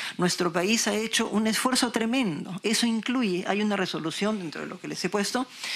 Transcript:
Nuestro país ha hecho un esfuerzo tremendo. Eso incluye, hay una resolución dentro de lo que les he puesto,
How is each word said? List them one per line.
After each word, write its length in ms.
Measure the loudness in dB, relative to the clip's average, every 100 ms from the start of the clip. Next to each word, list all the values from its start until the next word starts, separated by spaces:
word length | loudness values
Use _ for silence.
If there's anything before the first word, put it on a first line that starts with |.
| -10 0
Nuestro 340 | 0 2 0
país 340 | 2 2 2 2
ha 80 |
hecho 340 | 0 0 0 2
un 180 | 2 2
esfuerzo 440 | 2 2 2 2
tremendo. 720 | 2 2 2 2 0 -4 -4
Eso 220 | 0 2
incluye, 600 | 2 2 0 0 2 0 0
hay 160 | 0
una 140 | 2 2
resolución 600 | 0 -2 -4 -2 0 0
dentro 220 | -4 -8
de 60 | -8
lo 120 | -8
que 100 | -8
les 140 | -4
he 60 | -2
puesto, 380 | 0 0 -2 -4 -8 -8